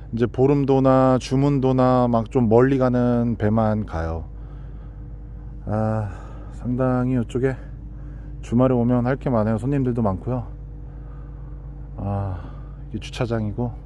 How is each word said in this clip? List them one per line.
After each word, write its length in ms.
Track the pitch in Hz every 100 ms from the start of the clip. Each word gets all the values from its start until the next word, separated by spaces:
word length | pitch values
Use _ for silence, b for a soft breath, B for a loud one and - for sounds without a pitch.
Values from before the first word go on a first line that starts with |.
| B
이제 140 | 113 120
보름도나 920 | - 139 143 135 135 135 131 131 127
주문도나 920 | - 131 143 139 131 131 127 127 123
막 220 | 117 107
좀 200 | 131 113
멀리 260 | 113 131 135
가는 600 | 127 123 123 120 120 110
배만 480 | 107 110 110 107 101
가요. 420 | 82 82 82 80 B B B B B B B B B B B B -
아, 460 | 101 107 110 110 101 87 B B B
상당히 640 | - 117 123 127 127 127 127
이쪽에 380 | 113 123 131 127 B B - B B B B -
주말에 320 | - 120 127
오면 320 | 123 117 123 120
할 100 | 135
게 140 | 147
많아요. 260 | 117 107 110
손님들도 460 | 123 143 127 120
많고요. 520 | 107 92 - 127 - - - - B B B B B B B B B - - -
아, 560 | 101 101 98 90 B B B B B
이게 100 | 104
주차장이고. 720 | - - 120 113 104 101 120 -